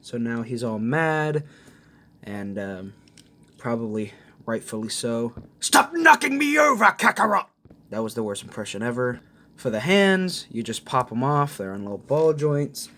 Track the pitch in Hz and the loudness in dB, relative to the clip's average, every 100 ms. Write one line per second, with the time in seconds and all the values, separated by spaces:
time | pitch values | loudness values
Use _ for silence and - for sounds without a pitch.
0 | - 123 117 117 113 120 120 110 110 147 | -10 -6 -4 -4 -6 -6 -4 -4 -2 0
1 | 160 156 151 151 147 - - - _ _ | 2 0 0 -2 -4 -16 -20 -20 _ _
2 | _ _ - 101 101 101 98 95 98 98 | _ _ -12 -10 -8 -8 -8 -8 -12 -16
3 | _ - - _ _ _ - 117 117 107 | _ -20 -20 _ _ _ -6 -4 -4 -6
4 | 107 - - _ - 113 - 113 110 - | -6 -10 -20 _ -6 -6 -6 -8 -8 -6
5 | 120 117 117 - - _ - - - 339 | -4 -2 -4 -8 -20 _ 0 4 2 4
6 | 330 302 285 277 294 302 302 254 208 190 | 6 6 4 0 0 4 4 6 4 4
7 | 220 - 220 202 - _ - - _ 101 | 2 2 2 2 -2 _ -20 -20 _ -6
8 | 113 110 110 101 107 - 104 101 113 120 | -6 -4 -4 -6 -8 -10 -8 -4 -4 0
9 | 123 123 - _ _ _ - 110 131 196 | -2 -2 -10 _ _ _ -4 -2 2 4
10 | 196 190 185 175 - 110 113 110 - 135 | 6 4 2 -4 -8 -8 -6 -6 -2 0
11 | 123 113 131 147 143 - 95 98 101 101 | 0 0 0 2 0 -2 -8 -6 -8 -8
12 | - 143 160 151 151 143 143 - - | -2 2 4 4 2 0 -2 -6 -14